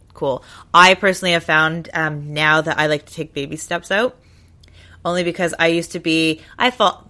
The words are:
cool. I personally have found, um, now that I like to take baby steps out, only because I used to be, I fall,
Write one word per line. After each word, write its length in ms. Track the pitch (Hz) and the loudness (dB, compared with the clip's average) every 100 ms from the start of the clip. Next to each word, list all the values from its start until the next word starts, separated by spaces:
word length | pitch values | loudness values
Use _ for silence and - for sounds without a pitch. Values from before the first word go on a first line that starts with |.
| - | -20
cool. 300 | - 147 127 - - - | -8 -4 -4 -8 -20 2
I 220 | 170 180 | 6 8
personally 380 | 185 202 180 185 | 6 0 0 0
have 100 | 170 | -2
found, 460 | 165 156 156 165 160 | 2 2 2 -2 -8
um, 380 | 165 156 147 147 | -6 -6 -6 -8
now 280 | 151 156 156 | -2 2 2
that 180 | 156 147 | 0 -2
I 80 | 151 | -2
like 200 | 151 - | -2 -6
to 60 | |
take 200 | - 156 | -14 -12
baby 220 | - 139 156 | -10 -10 -10
steps 340 | - 175 - | -8 -8 -4
out, 260 | 196 254 - _ _ _ _ - - - - | -2 -2 -6 _ _ _ _ -20 -20 -20 -10
only 180 | 170 175 | -4 -4
because 300 | 175 170 170 - | -4 -4 -4 0
I 80 | 165 | 0
used 260 | 170 170 | 0 -4
to 80 | 180 | -6
be, 400 | 165 160 160 156 - - | -2 0 0 -2 -8 -4
I 120 | 247 | -2
fall, 340 | 247 202 - - | 2 0 -2 -12